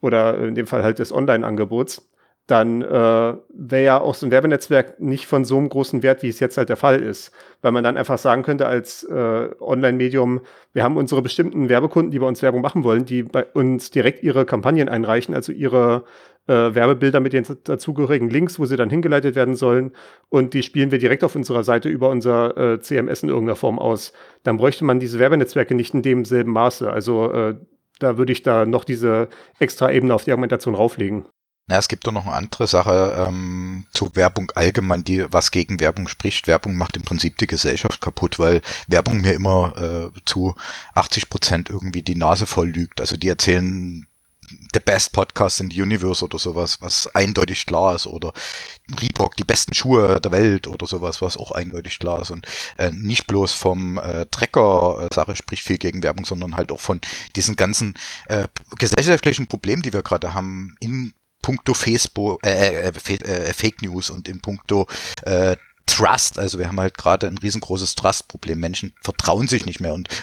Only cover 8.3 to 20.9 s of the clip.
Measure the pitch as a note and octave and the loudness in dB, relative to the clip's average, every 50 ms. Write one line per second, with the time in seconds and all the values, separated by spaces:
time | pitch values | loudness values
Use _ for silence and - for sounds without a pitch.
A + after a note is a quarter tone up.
8.3 | A#2 C3 B2+ D3+ D3 C3+ C#3 A#2+ B2 A#2+ A#2 - - - - - - C3+ A#2+ A2+ | 2 4 2 0 0 0 0 0 0 -2 -2 -6 -12 -16 -12 -6 -4 -2 0 0
9.3 | A2 A2+ A#2+ - - - - - C3+ B2+ C3+ B2+ B2+ B2+ B2+ B2+ C3 C3+ B2+ B2+ | 0 0 -2 -4 -8 -8 -4 -2 0 2 2 2 2 2 0 2 2 2 2 2
10.3 | B2 B2 B2+ - - - _ _ - B2 A2+ B2 D3+ D#3 C#3+ B2 D3 C#3 B2 B2+ | 0 -2 -4 -10 -20 -20 _ _ -2 0 0 2 2 0 0 2 0 0 0 0
11.3 | - - E3+ F3 - D#3+ C3+ B2+ B2 B2 D3 D#3 - E3+ E3+ E3 D3+ B2+ C3 B2+ | 0 0 0 0 0 0 2 4 4 4 2 4 2 2 2 2 0 0 0 0
12.3 | B2 - - C3 A#2+ B2 B2 C#3+ - F3+ C3 A#2+ A2 A#2 B2+ A#2+ B2 B2 A#2 - | 0 0 0 0 2 2 -2 -2 -2 0 2 2 2 2 2 0 -2 -4 -4 -2
13.3 | - C3+ B2 - - - B2+ B2+ B2+ B2+ - - - C#3 A2+ B2+ C3 - - D#3 | -2 -2 -2 0 0 0 2 2 0 -2 -4 -2 0 2 2 2 0 0 0 0
14.3 | B2+ C3+ C3 - C3+ A2+ G2 C3 D#3+ D#3+ C#3 - A#2+ A2+ A2+ G#2 A2+ A#2+ A#2+ - | 2 2 2 2 0 0 2 2 2 2 2 0 0 -2 0 2 0 0 0 -2
15.3 | - - - - - - C#3 C3 B2+ B2+ A#2+ A#2+ A#2 B2 B2 - - - - - | -4 -4 -4 -6 -4 -4 -2 2 4 4 4 4 4 2 -2 -8 -18 -20 -20 -20
16.3 | _ _ _ - C3 A#2 A#2 A#2 G#2+ A#2+ A#2 C3 C#3 B2 C#3 C3+ C3 C#3 C3 C3+ | _ _ _ 2 4 4 4 4 4 4 4 4 4 4 2 2 4 2 2 2
17.3 | C3 C3 A#2 - - - - - D3 - - - D3 D3 D3 B2 D3 C#3 A#2+ A#2 | 0 0 -2 -2 -8 -10 -6 -4 -6 -4 -4 -4 -2 -2 0 2 2 0 2 0
18.3 | A#2 D3 F3 E3+ F3 - D3+ B2 C3+ B2 A#2+ G#2 C#3+ E3+ E3 D#3+ D3 C#3+ C3+ C#3 | 2 0 0 0 -2 -2 -2 0 0 0 0 0 0 0 2 2 2 2 2 2
19.3 | A#2+ C3+ B2+ B2+ C3 A#2 C#3 B2 A#2+ B2+ C3 C3 - - - - - _ _ _ | 2 2 2 0 0 2 2 2 4 2 2 -2 -6 -14 -20 -20 -20 _ _ _
20.3 | - C#3 C3 B2+ - C#3 A#2 - - D3+ C#3 C#3 | 2 2 2 2 0 -2 -4 -2 0 0 2 2